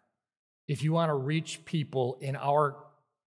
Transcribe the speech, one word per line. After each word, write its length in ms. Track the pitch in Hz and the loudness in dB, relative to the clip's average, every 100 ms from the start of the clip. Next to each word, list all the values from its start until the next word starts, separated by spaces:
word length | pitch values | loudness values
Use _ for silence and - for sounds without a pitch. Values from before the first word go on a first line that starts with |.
| _ _ _ _ _ _ - | _ _ _ _ _ _ -6
if 160 | 139 | -2
you 80 | 151 | 0
want 180 | 165 165 | 2 2
to 40 | |
reach 500 | 139 131 156 160 - | 0 0 -2 -2 -12
people 520 | - 165 143 131 123 131 | -4 -4 -2 0 -2 -2
in 160 | 139 135 | -6 -4
our 400 | 135 147 143 - - _ _ _ | 2 4 4 0 -18 _ _ _